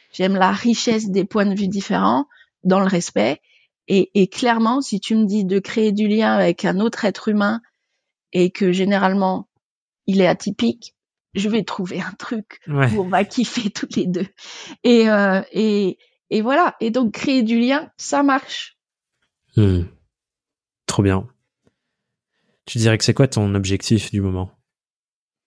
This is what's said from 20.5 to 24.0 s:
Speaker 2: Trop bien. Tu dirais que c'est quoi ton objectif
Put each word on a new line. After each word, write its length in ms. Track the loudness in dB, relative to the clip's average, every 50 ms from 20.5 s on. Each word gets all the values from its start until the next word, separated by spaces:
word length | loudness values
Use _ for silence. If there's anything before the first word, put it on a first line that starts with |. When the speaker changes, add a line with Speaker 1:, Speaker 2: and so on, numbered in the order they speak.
| _ _ _ _ _ _ _
Speaker 2:
Trop 160 | -4 0 2
bien. 260 | 2 2 2 0 -4 -8 _ _ _ _ _ _ _ _ _ _ _ _ _ _ _ _ _ _ _ _ _ _ _ _ _ _ _
Tu 120 | -8 -4 0
dirais 200 | 2 2 2 2
que 60 | 2
c'est 100 | 2 2
quoi 120 | 4 2
ton 280 | 2 2 0 0 0 0
objectif 560 | 0 0 -2 -2 -2 0 0 0 0